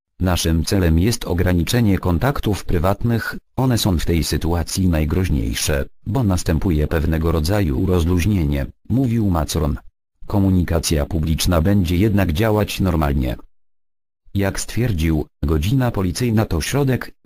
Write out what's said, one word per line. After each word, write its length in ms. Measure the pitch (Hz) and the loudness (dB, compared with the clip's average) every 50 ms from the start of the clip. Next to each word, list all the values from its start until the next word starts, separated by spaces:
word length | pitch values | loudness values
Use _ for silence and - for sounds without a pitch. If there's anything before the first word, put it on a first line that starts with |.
| _ _ _ - | _ _ _ -4
Naszym 440 | 90 92 87 - - 85 80 82 76 | -2 0 0 0 0 0 0 0 0
celem 340 | - 104 98 90 82 80 82 | 0 0 2 2 4 4 2
jest 260 | 90 117 - - - | 2 2 0 -2 -4
ograniczenie 760 | - 90 87 90 90 90 87 80 - - 120 120 104 92 82 | -4 -2 0 0 0 0 0 0 0 0 2 2 2 2 0
kontaktów 680 | - 92 85 80 82 135 143 - - 113 98 - - | 0 0 0 0 0 0 -2 -2 -2 -2 -4 -2 -2
prywatnych, 720 | - - 85 76 95 101 - - 120 117 110 - - - - - _ _ | -2 0 2 2 0 0 0 0 -2 -2 -2 -4 -6 -10 -12 -14 _ _
one 220 | - 131 131 123 107 | -2 0 2 2 2
są 200 | - 104 90 76 | 2 0 0 0
w 60 | - | 0
tej 200 | - 85 82 73 | 0 0 0 0
sytuacji 640 | - 82 71 - - 85 80 - - - 95 92 90 | 0 -2 -2 -2 0 -2 -2 -2 -4 -2 0 0 2
najgroźniejsze, 960 | 82 78 78 76 80 90 95 85 76 67 55 55 57 - - - 76 69 69 - - - - | 2 2 0 0 0 0 0 0 0 -2 -2 -2 -4 -4 -2 -2 -2 -2 -4 -6 -10 -12 -8
bo 180 | - 101 139 120 | -4 -2 0 0
następuje 640 | 98 90 - - - 85 78 - 98 80 76 76 | 0 0 0 0 0 0 0 2 2 2 2 0
pewnego 460 | 71 85 82 73 78 80 80 82 82 | 0 0 0 0 0 0 0 0 0
rodzaju 540 | 82 82 76 80 104 104 101 76 65 65 95 | 0 0 0 0 0 0 0 0 0 0 0
rozluźnienie, 800 | 87 90 90 80 82 92 87 82 107 104 92 78 71 71 69 65 - - _ _ - | 2 2 2 2 2 2 2 2 2 0 0 0 0 -2 -2 -4 -6 -10 _ _ -2
mówił 420 | - 127 139 120 113 117 107 101 | 0 0 0 0 0 0 0 0
Macron. 460 | 87 82 73 - - 85 80 73 - - - - _ _ _ _ _ - - | 0 0 -2 -2 -2 -2 -2 -2 -2 -4 -8 -16 _ _ _ _ _ -16 -8
Komunikacja 800 | - - 104 98 95 92 90 85 78 85 85 - - 82 73 73 | -4 0 2 2 4 4 2 2 2 0 -2 0 0 0 0 0
publiczna 540 | - - 85 76 78 80 73 - 92 90 82 | -2 -2 -2 0 0 0 0 0 2 2 2
będzie 360 | 85 98 104 101 87 80 90 | 2 2 2 2 2 2 2
jednak 360 | 85 104 113 98 101 95 87 | 2 2 2 2 2 0 0
działać 480 | 76 76 113 110 107 107 101 - - - | 0 0 2 2 2 2 0 -2 -2 -2
normalnie. 560 | 95 92 85 80 76 71 69 71 65 62 58 - - - _ _ _ _ _ _ _ _ _ _ _ _ _ _ _ - - | 0 0 2 2 0 0 0 0 -2 -2 -4 -8 -12 -20 _ _ _ _ _ _ _ _ _ _ _ _ _ _ _ -6 -4
Jak 260 | 101 98 98 92 - | -2 -2 -2 -2 -4
stwierdził, 640 | - - - - 120 123 98 80 80 80 80 76 - - _ - | -6 -6 -4 -2 -2 0 0 0 0 0 0 0 -2 -6 _ -6
godzina 480 | - 73 80 76 76 101 135 135 127 120 | -2 0 0 0 2 2 0 0 0 0
policyjna 540 | - 104 95 90 87 - 127 120 110 110 107 | -2 -2 -2 -2 -2 -2 -2 0 2 0 0
to 160 | - 87 78 | 0 -2 -4
środek, 540 | 73 - - 135 143 135 127 - - - - _ - | -2 -2 0 0 0 0 0 -2 -4 -8 -16 _ -12